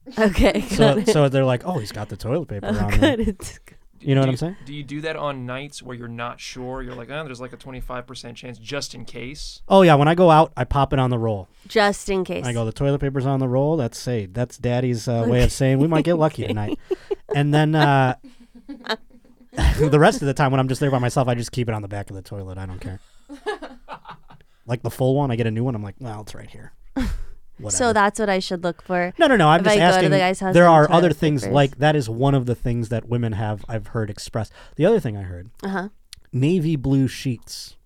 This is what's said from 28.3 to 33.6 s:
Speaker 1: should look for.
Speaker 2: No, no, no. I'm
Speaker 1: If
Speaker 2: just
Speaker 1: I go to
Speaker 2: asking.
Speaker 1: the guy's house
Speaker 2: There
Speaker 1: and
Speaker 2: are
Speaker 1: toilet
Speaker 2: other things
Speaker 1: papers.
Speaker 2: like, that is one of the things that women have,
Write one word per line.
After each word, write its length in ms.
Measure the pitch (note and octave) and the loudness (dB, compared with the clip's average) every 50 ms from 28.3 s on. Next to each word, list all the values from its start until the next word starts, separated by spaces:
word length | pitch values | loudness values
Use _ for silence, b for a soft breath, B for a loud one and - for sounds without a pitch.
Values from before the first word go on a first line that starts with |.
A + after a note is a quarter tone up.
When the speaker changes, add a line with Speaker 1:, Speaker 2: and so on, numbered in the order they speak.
| F#3+ F#3+ | 0 -2
Speaker 1:
should 260 | F#3+ - F#3+ E3+ E3+ | -2 -4 -6 -4 -4
look 160 | E3+ E3 - | -6 -6 -6
for. 320 | - - F#3 F3 F3 F3+ - | -6 -4 -2 -2 -2 -2 0
Speaker 2:
No, 100 | - E4+ | 2 4
no, 100 | C#4+ B3+ | 4 6
no. 100 | G3+ D#3 | 6 6
I'm 140 | D3+ D#3+ F3 | 6 6 4
Speaker 1:
If 40 | F#3+ | 4
Speaker 2:
just 80 | G#3+ G#3 | 4 4
Speaker 1:
I 20 | G3+ | 6
go 0 | |
to 160 | G3 F3+ F#3+ | 6 4 4
Speaker 2:
asking. 160 | F#3 F3+ D3+ | 4 4 4
Speaker 1:
the 60 | G3 | 4
guy's 220 | F#3+ F3+ F#3 F#3 - | 2 2 0 0 -2
house 120 | F#3+ F#3 F3+ | -2 2 6
Speaker 2:
There 120 | E3+ F3 | 6 8
Speaker 1:
and 80 | E3+ E3 | 8 8
Speaker 2:
are 140 | D#3 D3+ | 8 8
Speaker 1:
toilet 100 | - E3 | 6 6
Speaker 2:
other 160 | F3 F3+ E3+ D3 | 4 4 4 2
things 300 | - E3+ D3+ D3 B2+ G2 | 0 0 0 0 0 -2
Speaker 1:
papers. 120 | G2 A#2 | 0 2
Speaker 2:
like, 220 | C#3+ C#3 C3+ - | 2 2 2 0
that 180 | A#2+ C#3+ D3+ D3+ | 0 0 2 2
is 140 | D3 A#2 A2+ | 2 -2 -4
one 260 | A2+ A#2 C3+ C#3 C#3 | -2 0 2 2 2
of 120 | C3+ B2 | 2 0
the 60 | B2 A#2 | -2 -4
things 360 | - - B2+ A#2+ A#2+ A2+ G#2+ | -2 -2 -2 -2 -2 -2 -4
that 180 | A#2+ A2 G2 | -4 -6 -4
women 240 | A2+ A#2+ A#2+ A#2+ A2+ | -4 -4 -2 -2 -2
have, 320 | G#2 G2+ A2 G#2+ G#2+ G2 | -2 -4 -4 -4 -6 -6